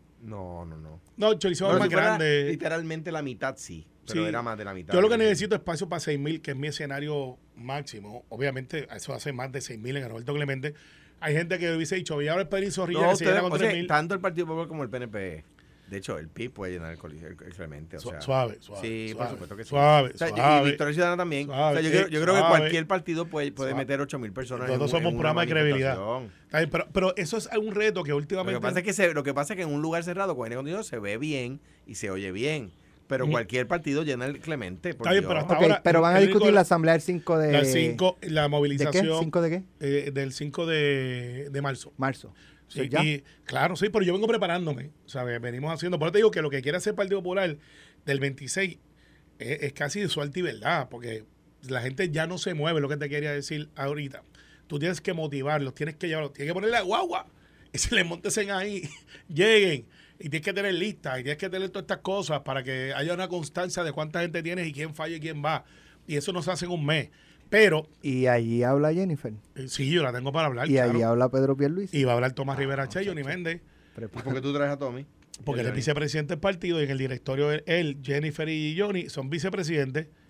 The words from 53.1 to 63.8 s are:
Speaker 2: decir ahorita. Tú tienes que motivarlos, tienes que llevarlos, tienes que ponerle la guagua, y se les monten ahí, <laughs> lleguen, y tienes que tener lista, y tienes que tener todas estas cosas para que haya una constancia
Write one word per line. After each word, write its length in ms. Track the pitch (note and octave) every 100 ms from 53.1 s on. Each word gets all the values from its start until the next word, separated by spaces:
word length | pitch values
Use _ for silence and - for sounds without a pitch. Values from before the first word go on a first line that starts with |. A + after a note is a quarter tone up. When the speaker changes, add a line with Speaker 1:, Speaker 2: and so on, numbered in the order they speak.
| D3 D3+
Speaker 2:
decir 380 | D3 C#3+ D3+ D3 -
ahorita. 480 | C#3 D3 C#3 - - - - - -
Tú 140 | D3
tienes 200 | D#3+ F3+
que 140 | -
motivarlos, 640 | E3+ D#3 C#3 C3+ D3+ C3+ -
tienes 200 | D3+ D#3
que 120 | F3+
llevarlos, 260 | D#3 C#3+
tienes 160 | - C#3+
que 40 | F3
ponerle 200 | G#3+ A#3
la 60 |
guagua, 460 | F#3 A3+ F#4 - - - - - -
y 60 | -
se 160 | -
les 100 | A3
monten 460 | E3+ F3 G3+ G#3 G3+
ahí, 400 | G3 G3+ G3+ - - -
<laughs> 180 | - -
lleguen, 580 | D3 G#3 A3 F#3+ C#3 A#2 - - -
y 120 | D3+
tienes 120 | D3+ E3+
que 80 |
tener 200 | F#3+ G3+
lista, 460 | F3 G#3 F#3+ D3+ B2+
y 40 |
tienes 140 | B2+ D3+
que 120 | F#3+
tener 200 | F#3 F#3+
todas 140 | G3
estas 140 | - F#3
cosas 400 | - G3 D3+ D3
para 220 | C#3 C3
que 300 | B2+ C3 C3 C3+
haya 180 | D3+
una 140 | F3 F#3
constancia 560 | F3+ D3+ - F3+ F3+